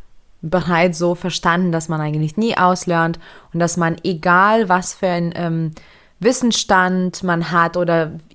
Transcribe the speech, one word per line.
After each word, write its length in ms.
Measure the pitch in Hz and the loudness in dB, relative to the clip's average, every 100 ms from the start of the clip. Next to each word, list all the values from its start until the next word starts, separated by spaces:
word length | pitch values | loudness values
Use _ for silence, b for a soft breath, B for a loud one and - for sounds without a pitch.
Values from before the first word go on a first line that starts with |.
| - - - - | -16 -20 -20 -14
bereits 560 | 160 180 156 170 180 165 | -4 -2 0 2 2 2
so 160 | 175 175 | -2 -2
verstanden, 560 | 180 160 180 170 180 | -4 -2 0 2 0
dass 160 | 165 160 | -2 -2
man 120 | 156 | -4
eigentlich 340 | 151 151 156 185 | -2 -2 -2 -2
nie 220 | 226 - | -2 2
auslernt 600 | 180 185 - 170 165 170 B B B | 2 2 0 0 0 -4 B B B
und 60 | 165 | -2
dass 180 | 170 170 | 0 0
man, 200 | 165 165 | -2 -2
egal 680 | 185 165 180 175 202 220 202 | -4 -2 2 4 4 4 2
was 240 | 180 180 | 0 -2
für 140 | - 190 | -4 -2
ein, 240 | 175 170 - | -2 -2 -4
ähm, 380 | 170 165 160 160 B B B - | -4 -2 -4 -8 B B B -2
Wissensstand 1000 | 202 254 247 - - 190 185 185 180 175 | 0 2 2 0 2 2 2 0 -2 -2
man 280 | 185 170 160 | -2 -2 0
hat 260 | 175 170 180 | 0 0 0
oder 340 | 170 165 160 165 - | 0 0 0 -6 -12